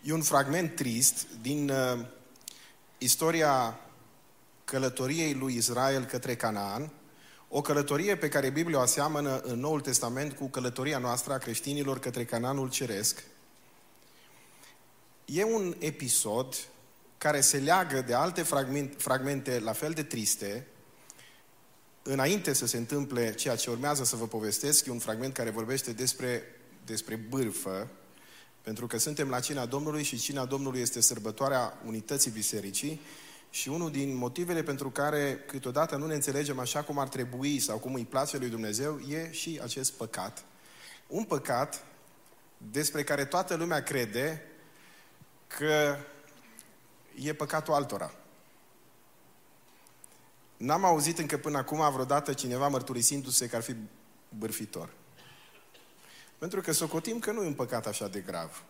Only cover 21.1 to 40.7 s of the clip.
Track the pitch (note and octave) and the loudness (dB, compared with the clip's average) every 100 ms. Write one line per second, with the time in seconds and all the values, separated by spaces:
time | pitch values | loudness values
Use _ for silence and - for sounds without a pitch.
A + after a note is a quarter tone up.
21.1 | - - - - - - - - - C3+ | -20 -20 -20 -20 -20 -20 -20 -20 -14 -2
22.1 | C3+ C#3 G3+ D#3+ C3+ A#2+ A#2 A#2 D3 C#3 | 2 4 4 2 2 2 0 0 -2 0
23.1 | B2 A2+ G#2+ C#3+ A#2 - A#2 C#3+ D3 A#2+ | 0 0 0 -2 0 -2 -2 0 2 2
24.1 | A#2 A2+ A2+ G#2+ G2+ C#3+ D3+ - A#2+ A2 | 0 -2 -2 -2 0 4 4 4 -4 -2
25.1 | A2 C3 C3 A2+ A2 A2+ C3+ B2 A2+ B2+ | -2 -4 -2 -2 -2 -2 -2 -2 -2 -2
26.1 | - B2+ A#2+ - - - - - A2 - | 0 -2 -2 -4 -18 -20 -20 -8 -8 -6
27.1 | A2+ A2 C3+ A#2 - G2 F#2+ A#2 - - | -8 -4 0 0 -2 -4 -4 -6 -12 -20
28.1 | - - - - - - A2 A#2+ A2+ D3+ | -20 -20 -20 -20 -14 -10 -6 -4 -2 0
29.1 | D3 C#3 B2 B2 C#3+ A#2+ C#3 D3+ D3+ C#3+ | 0 0 0 -2 -2 -2 -2 -2 -2 -2
30.1 | B2 - C#3 B2+ C#3 C3+ B2+ A#2+ A#2 A2 | -2 -2 -2 -2 -2 -2 0 0 4 4
31.1 | A2+ G#2+ G#2 C3+ C3 A#2 - A#2 A2 - | 4 -6 0 2 4 2 -4 -6 -6 -2
32.1 | C#3 C3 A2 G#2 G#2+ G2 G2 D3 D#3+ - | 2 2 0 -2 -2 -4 -4 -4 -6 -10
33.1 | - - - - - C3+ D#3+ D#3+ C#3 C#3 | -18 -20 -20 -10 -6 -4 -2 -2 -2 -2
34.1 | B2+ B2 C3 F3 E3 D#3 C3+ C3+ B2 C#3+ | 0 -2 -2 0 0 0 -2 -2 0 2
35.1 | D3 C#3+ B2+ - C#3 B2 C3 D#3+ C#3 D#3 | 2 2 -2 -6 -6 -2 2 2 0 -2
36.1 | D3+ C#3+ C#3 D3 B2+ B2 D3 D3 C#3+ C3 | 0 0 0 0 -2 -2 -2 -2 -2 0
37.1 | C3+ A#2+ B2 C#3 C#3 G#2+ A2 B2+ C3 A2+ | -2 -4 -2 0 0 0 -2 -2 -4 0
38.1 | C3 C#3+ C#3 B2 A2+ A2 G#2+ D3 D3+ C3+ | 0 0 -2 -2 -2 -2 -2 -2 -4 -6
39.1 | D#3 E3 D#3+ E3+ D#3 A#2+ - B2+ - A2 | -6 -6 -6 -6 -6 -6 -2 -4 -4 -8
40.1 | - F2 - - - - | -4 -6 -8 -20 -20 -20